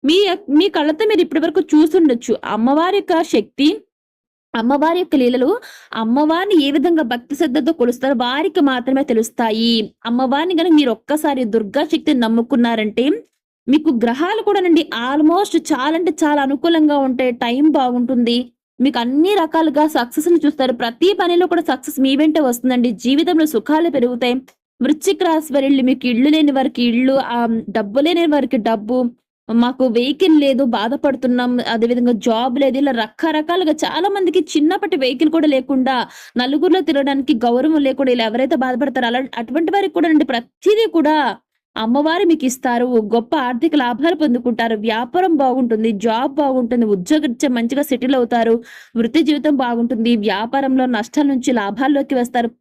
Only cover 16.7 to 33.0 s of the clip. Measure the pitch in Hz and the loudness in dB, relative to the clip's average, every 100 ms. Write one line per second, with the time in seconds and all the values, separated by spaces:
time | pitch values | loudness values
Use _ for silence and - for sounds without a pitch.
16.7 | 330 311 294 277 254 254 247 240 247 302 | 2 4 2 0 0 -2 -2 -2 2 2
17.7 | 302 254 247 240 262 240 240 240 _ _ | 2 0 0 -2 0 0 0 -4 _ _
18.7 | _ 262 247 240 269 349 415 320 330 320 | _ -2 -2 -2 0 2 2 0 0 0
19.7 | 277 311 311 240 - 320 339 302 285 254 | 2 0 0 -2 -4 0 2 2 0 -2
20.7 | 247 240 240 349 392 359 349 359 349 339 | -2 -4 0 0 2 0 2 2 0 -2
21.7 | 254 277 285 269 277 311 311 277 240 254 | -4 -6 -2 0 2 2 2 0 0 -2
22.7 | 254 247 202 233 277 330 320 311 269 - | 0 0 -2 0 0 2 2 2 -2 0
23.7 | 311 339 285 240 247 247 254 254 _ _ | 0 0 0 -2 -2 -2 -4 -6 _ _
24.7 | _ 247 302 - 311 359 320 311 277 269 | _ -2 0 0 0 0 0 0 -2 2
25.7 | 277 254 262 247 233 277 311 294 269 269 | 2 2 0 -2 0 2 4 2 2 -2
26.7 | 247 240 233 262 269 - 240 233 226 208 | 0 0 2 2 0 -2 -2 -2 -2 -4
27.7 | 202 208 220 302 349 339 294 254 262 220 | -6 -2 0 0 2 2 0 0 -2 -2
28.7 | 220 208 254 247 - _ _ _ 226 240 | -4 -2 -2 -2 -6 _ _ _ 0 0
29.7 | 254 254 226 247 294 370 311 277 254 269 | 0 0 0 -2 0 2 4 4 2 0
30.7 | 226 220 285 294 262 254 247 247 247 - | -2 -4 -2 -2 -2 -2 0 0 -2 -2
31.7 | 226 233 240 247 220 214 226 254 247 277 | -2 0 0 0 0 0 0 0 0 0
32.7 | 254 285 240 | 0 0 0